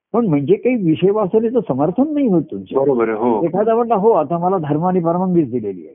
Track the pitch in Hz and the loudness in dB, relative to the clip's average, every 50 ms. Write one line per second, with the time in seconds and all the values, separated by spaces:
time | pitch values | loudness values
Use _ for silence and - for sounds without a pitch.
0 | _ _ - 233 240 190 151 143 139 131 196 214 - 240 254 233 190 160 156 - | _ _ -2 -2 0 2 0 0 2 2 0 2 2 0 0 0 0 0 0 2
1 | 180 196 202 214 208 175 - 220 233 226 254 240 185 - 135 127 147 160 - - | 2 0 2 2 0 0 0 0 0 0 -2 -2 -2 -2 -2 -2 0 0 0 0
2 | 277 320 302 294 277 226 185 165 139 - - 98 95 - - 135 139 143 135 117 | 0 0 0 0 0 2 2 2 0 -2 -6 -12 -8 -4 -2 0 2 2 2 2
3 | 113 110 110 104 117 123 113 104 165 170 160 190 214 226 226 233 240 226 233 196 | 0 0 0 0 0 0 0 0 0 -2 0 0 0 2 2 0 0 0 0 2
4 | 190 226 220 170 151 127 170 170 175 180 196 185 151 143 151 156 170 185 180 185 | 2 4 4 2 2 0 -2 -2 -2 0 -2 -2 -2 -2 -2 0 0 0 0 0
5 | 165 165 170 180 190 185 180 170 156 117 120 123 107 101 95 87 78 80 - | 0 0 0 0 0 0 0 0 0 0 -2 -6 -6 -6 -8 -10 -12 -20 -16